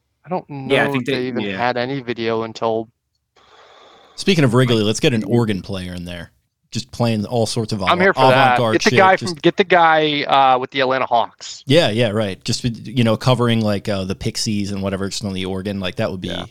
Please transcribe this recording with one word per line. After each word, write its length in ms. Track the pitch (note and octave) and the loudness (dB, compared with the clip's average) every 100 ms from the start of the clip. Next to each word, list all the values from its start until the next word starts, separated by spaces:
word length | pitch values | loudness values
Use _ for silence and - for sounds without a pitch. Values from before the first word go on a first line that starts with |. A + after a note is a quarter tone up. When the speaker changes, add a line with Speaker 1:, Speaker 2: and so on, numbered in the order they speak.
| _ _ - | _ _ -8
Speaker 1:
I 40 | |
don't 200 | F3+ - | -8 -8
know 240 | C#3+ C3+ | -12 -2
Speaker 2:
Yeah, 120 | C3+ A#2 | 0 2
I 40 | |
think 100 | C#3 | -2
Speaker 1:
if 40 | B2 | -4
they 120 | B2+ | -4
Speaker 2:
they, 40 | B2+ | -4
Speaker 1:
even 140 | B2 | -4
Speaker 2:
yeah. 160 | G2+ F#2+ | -6 -2
Speaker 1:
had 180 | B2 B2 | -2 -2
any 240 | B2 C#3 | -4 -6
video 420 | A#2+ A#2 A2+ A2+ | -6 -6 -4 -2
until 460 | A2+ A2 A2+ A2+ A2+ _ _ _ _ _ _ _ - _ - _ _ - | -4 -4 -2 -2 -6 _ _ _ _ _ _ _ -20 _ -20 _ _ -4
Speaker 3:
Speaking 280 | - F3+ | 0 4
of 100 | C#3 | 4
Wrigley, 240 | A#2 C3 A2+ | 4 4 4
Speaker 2:
Like 80 | G#2 | 2
Speaker 3:
let's 140 | A2 | 0
get 140 | D#3+ | 0
an 100 | A#2 | 0
organ 380 | G2 A#2+ A2+ G2 | 2 2 2 -2
player 320 | E2+ F#2+ F#2 | -6 -8 -8
in 120 | F2 F2 | -10 -10
there, 260 | F2 E2+ _ _ _ _ | -10 -14 _ _ _ _
just 200 | A#2 - | -10 -8
playing 340 | - A#2+ A2+ G#2 | -2 0 0 -2
all 200 | A#2+ A2 | -2 -2
sorts 280 | - G#2+ | -2 -4
of 80 | A2 | -2
Speaker 1:
I'm 180 | F#2+ F3+ | 0 2
here 140 | F#3+ | 2
for 80 | E3 | 4
Speaker 3:
avant-, 80 | C3 | 4
Speaker 1:
that. 140 | C3 C3+ | 6 4
Speaker 3:
avant-garde 200 | B2 A#2 A2+ | 2 2 2
Speaker 1:
Get 80 | |
the 60 | - | 2
Speaker 3:
shit, 60 | - | 4
Speaker 1:
guy 180 | F#3+ F#3+ | 4 4
Speaker 3:
just 180 | A#2+ | 0
Speaker 1:
from, 60 | E3+ | -2
get 160 | F3 - | 0 0
the 60 | |
guy, 600 | F#3+ F3+ E3 D#3+ D#3 D3 | 2 4 4 4 2 -2
uh, 360 | C#3+ C#3 C3+ B2+ | 0 4 4 4
with 120 | C3 | 0
the 100 | C#3 | -2
Atlanta 240 | C3 C3 B2 | 0 0 0
Hawks. 580 | A#2+ G2+ - - - - | 0 0 -6 -18 -10 2
Speaker 3:
Yeah, 240 | D3 D3+ | 4 4
yeah, 200 | G#2+ A#2+ | 2 0
right. 320 | G#2 G#2 F#2 | 0 -2 -4
Just, 200 | - A#2 | -6 -4
you 400 | C3 A#2 G2 A#2+ | -4 -6 -4 0
know, 140 | A#2 A2 | 2 2
covering, 440 | - B2 A#2+ A2+ | 2 2 2 0
like, 280 | G#2+ G2+ G2+ | 0 -2 -4
uh, 140 | G2+ F#2 | -4 -4
the 100 | F#2+ | -6
Pixies 560 | A#2 - - G#2 G2+ | -6 -6 -4 -4 -4
and 100 | G2+ | -6
whatever, 260 | G2 F#2+ G2 | -4 -4 -6
just 160 | - G#2+ | -6 -6
on 80 | |
the 120 | F#2 F#2 | -6 -6
organ. 340 | F#2+ F#2+ G2 | -6 -6 -4
Like, 160 | F#2 F2+ | -6 -4
that 160 | A2 | -4
would 100 | F#2 | -4
be, 60 | F2+ | -8
Speaker 1:
Yeah. 160 | F2 F2+ | -8 -10